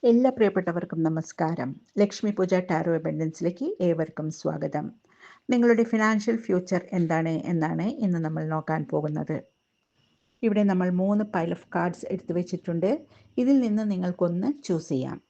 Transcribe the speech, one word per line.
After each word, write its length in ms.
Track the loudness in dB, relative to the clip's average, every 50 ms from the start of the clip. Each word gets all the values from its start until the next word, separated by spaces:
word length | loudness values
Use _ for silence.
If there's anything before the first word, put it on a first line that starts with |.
| 6
എല്ലാ 260 | 6 6 6 6 4
പ്രിയപ്പെട്ടവർക്കും 720 | 4 4 2 4 4 2 -2 0 -2 -2 -4 -4 -2 0 0
നമസ്കാരം. 720 | 2 2 0 -4 -6 -4 -2 -2 -2 -2 -2 -4 -6 -8 -10 _ _ _ 2
ലക്ഷ്മി 320 | 2 2 2 -2 -4 -2
പൂജ 240 | 0 0 2 2 2
ടാരോ 400 | 0 2 0 0 0 2 0 0
അബണ്ടൻസിലേക്ക് 800 | 0 0 -2 -4 -2 -4 -4 -4 -2 -4 -4 -4 -2 -6 -6 -4 0
ഏവർക്കും 500 | 0 0 2 2 -2 -4 -4 -6 -6 -6
സ്വാഗതം. 640 | -6 -4 -6 -4 -4 -4 -6 -4 -4 -4 -6 -6 -12 _ _ _ _ _ -20 -20 -20 _ _ 0
നിങ്ങളുടെ 320 | 2 4 6 4 6 4 4
ഫിനാൻഷ്യൽ 540 | 2 2 2 2 4 2 2 0 0 -2
ഫ്യൂച്ചർ 520 | -2 0 0 0 0 0 0 -2 -2 -2 -2 -2
എന്താണ് 360 | 0 0 2 2 0 0 0
എന്നാണ് 540 | -2 -2 -2 -2 0 0 0 0 -2 -2 -2
ഇന്ന് 360 | -4 -2 -2 0 0 0 0
നമ്മൾ 260 | -2 -2 -4 -4 -4
നോക്കാൻ 400 | -2 -4 -4 -2 -2 -4 -4 -4 -2
പോകുന്നത്. 520 | -2 -2 -2 -2 -4 -4 -4 -4 -6 -8 -8 _ _ _ _ _ _ _ _ _ _ _ _ _ _ _ _ _ _ _ -2
ഇവിടെ 200 | 0 2 4 2
നമ്മൾ 280 | 4 2 2 2 2
മൂന്ന് 340 | 2 2 2 2 2 0 0
pile 300 | 0 -2 -2 -2 -2 -4
of 80 | -6 -8
cards 440 | _ -4 -2 -2 -2 -2 -6 -8 -8
എടുത്തു 220 | -8 -8 -6 -4 -4
വെച്ചിട്ടുണ്ട്. 760 | -4 -2 -4 -6 -8 _ -4 -4 0 0 0 0 -2 -4 -12 -20 -20 _ _ _ 0
ഇതിൽ 220 | 2 4 4 4
നിന്ന് 300 | 4 2 0 0 0 0
നിങ്ങൾക്കൊന്ന് 720 | -2 -2 -2 -4 0 0 0 0 0 0 -2 -2 -4 -4 -2
ചൂസ് 260 | -2 -2 -2 -2 -2
ചെയ്യാം. 340 | -4 -2 -2 -4 -8 -12 _ _